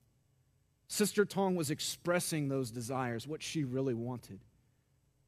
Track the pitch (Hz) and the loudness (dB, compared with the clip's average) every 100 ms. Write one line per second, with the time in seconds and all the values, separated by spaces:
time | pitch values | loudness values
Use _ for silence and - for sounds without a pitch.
0 | _ _ _ _ _ _ _ _ - - | _ _ _ _ _ _ _ _ -4 0
1 | 208 208 202 190 196 180 143 156 - - | 2 4 2 4 2 2 0 -2 -4 -4
2 | 170 175 - 160 139 135 123 120 113 131 | 2 2 2 0 2 0 -2 -4 -2 -2
3 | 123 117 135 156 - 160 131 127 135 113 | 0 -2 -6 -8 -4 -2 0 0 0 0
4 | 117 123 - 95 - _ _ _ _ _ | -2 -6 -10 -16 -18 _ _ _ _ _
5 | _ _ | _ _